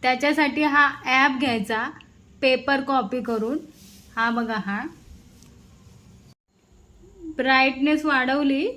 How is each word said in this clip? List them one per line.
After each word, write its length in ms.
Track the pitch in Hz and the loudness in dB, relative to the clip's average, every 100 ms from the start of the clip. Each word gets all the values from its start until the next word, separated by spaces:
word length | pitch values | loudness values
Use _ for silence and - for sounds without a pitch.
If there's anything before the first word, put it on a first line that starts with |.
त्याच्यासाठी 600 | 254 254 285 302 294 285 | 0 0 0 2 0 2
हा 240 | 302 285 285 277 - | 2 4 2 0 0
ॲप 340 | 262 277 262 | 4 4 2
घ्यायचा 440 | 269 226 196 220 254 - - - - - | -2 -2 -2 -4 -4 -10 -20 -20 -20 -2
पेपर 400 | 269 254 254 277 | 2 2 2 0
कॉपी 400 | 269 269 208 247 | 2 0 0 -4
करून. 340 | 233 226 220 294 - - - - - - | -4 -4 -2 -6 -8 -20 -20 -20 -14 -4
हा 140 | 226 | -2
बघा, 300 | 233 226 220 196 | 0 -4 -4 -4
हा 180 | 202 285 - - - - - - - - - - - - - - _ _ _ _ _ _ - - - 339 311 | -6 -8 -14 -20 -20 -20 -20 -20 -20 -20 -20 -20 -20 -20 -20 -20 _ _ _ _ _ _ -20 -20 -18 -16 -6
ब्राईटनेस 680 | 262 262 269 262 277 302 302 | 0 2 2 0 0 0 0
वाढवली 640 | 269 254 269 285 269 381 | 0 0 0 0 0 -2